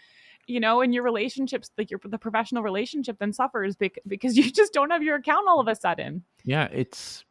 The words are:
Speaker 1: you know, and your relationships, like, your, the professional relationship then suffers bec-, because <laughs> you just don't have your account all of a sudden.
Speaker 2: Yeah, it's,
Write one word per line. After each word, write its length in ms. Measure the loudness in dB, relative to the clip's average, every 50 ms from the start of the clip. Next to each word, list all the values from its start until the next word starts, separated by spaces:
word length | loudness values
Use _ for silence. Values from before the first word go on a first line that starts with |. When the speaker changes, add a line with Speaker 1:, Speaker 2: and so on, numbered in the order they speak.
| _ _ _ _ -20 -20 -20 _ _ -6
Speaker 1:
you 120 | -4 0
know, 220 | 2 4 4 4
and 100 | 4 2
your 120 | 2 2 0
relationships, 640 | 0 0 0 -2 -4 -4 -4 -6 -4 -4 -8 -8 -8 _ -6
like, 140 | -6 -6
your, 80 | -6 -10 -8
the 140 | -8 -10 -8
professional 460 | -8 -4 -2 -2 -2 -2 -4 -4 -4
relationship 560 | -2 -2 -2 -4 -4 -4 -6 -6 -6 -6 -4
then 120 | -4 -4
suffers 440 | -2 -2 -2 -2 0 -2 -2 -2 -2
bec-, 240 | -2 -2 -2 -2 -6 -10 -10
because 280 | -10 -4 -2 2 4 4
<laughs> 0 |
you 120 | 4 4
just 220 | 4 4 2 4 4
don't 160 | 0 2 2
have 140 | 2 0 2
your 140 | 0 0 0
account 300 | 0 2 2 2 4 4
all 120 | 4 4
of 80 | 4 2
a 80 | 0
sudden. 480 | 0 0 -2 -2 -2 -4 -8 -8 -10 -12 _ _ _ _
Speaker 2:
Yeah, 220 | -2 0 0 0 0
it's, 540 | 0 -2 -4 -4 -4 -14 -16 -16 -16 -18 -20 _